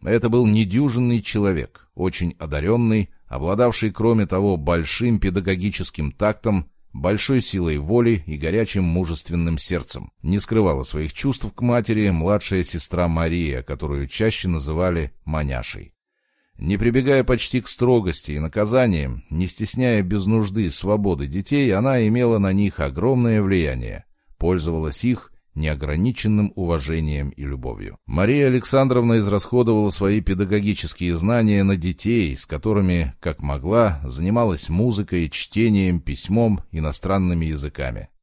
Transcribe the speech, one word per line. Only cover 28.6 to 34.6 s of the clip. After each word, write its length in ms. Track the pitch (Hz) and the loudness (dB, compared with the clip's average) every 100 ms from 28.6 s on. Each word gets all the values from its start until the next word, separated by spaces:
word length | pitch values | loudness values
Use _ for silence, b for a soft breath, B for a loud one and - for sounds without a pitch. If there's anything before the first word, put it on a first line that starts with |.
| 107 135 135 123 117 113 | 2 2 4 4 4 4
израсходовала 680 | 101 101 - 123 117 110 104 | 2 0 0 2 4 4 2
свои 300 | - 98 104 | 0 2 2
педагогические 960 | 90 92 98 104 101 101 80 - 87 85 | 0 0 0 0 0 -2 -4 -4 -2 0
знания 480 | 92 120 113 104 | 2 2 4 4
на 140 | 98 98 | 4 2
детей, 580 | 85 87 101 117 87 67 | -2 -4 0 0 0 -4
с 100 | - | -8
которыми, 680 | 76 110 104 95 87 76 - | -6 0 2 2 2 0 -4
как 200 | - 76 | -8 -6
могла, 600 | 73 69 71 110 113 76 | -6 -6 0 2 2 0
занималась 640 | 67 62 87 110 117 82 | -6 -4 -2 0 0 -2